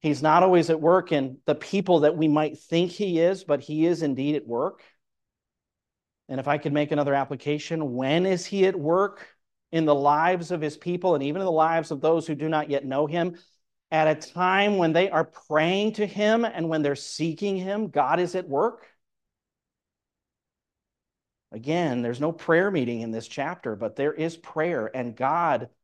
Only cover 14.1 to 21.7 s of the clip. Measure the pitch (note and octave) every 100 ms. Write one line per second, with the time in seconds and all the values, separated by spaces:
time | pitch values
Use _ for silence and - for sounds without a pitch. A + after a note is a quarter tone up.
14.1 | D#3 - F3 F3+ F#3+ G3+ G3+ E3 D#3+ F#3+
15.1 | E3 - - _ D#3 D#3+ F#3+ G#3+ G#3+ G#3
16.1 | G3+ G#3 A3+ A#3 - E3 D#3+ C#3+ C#3 -
17.1 | - E3 D3+ G3+ F#3+ F#3 G#3 G#3 D3 C3
18.1 | E3 F3 F#3 - C3+ A3+ B3 - _ _
19.1 | _ _ _ _ _ _ _ _ _ _
20.1 | _ _ _ _ _ _ _ _ _ _
21.1 | _ _ _ _ A2 B2+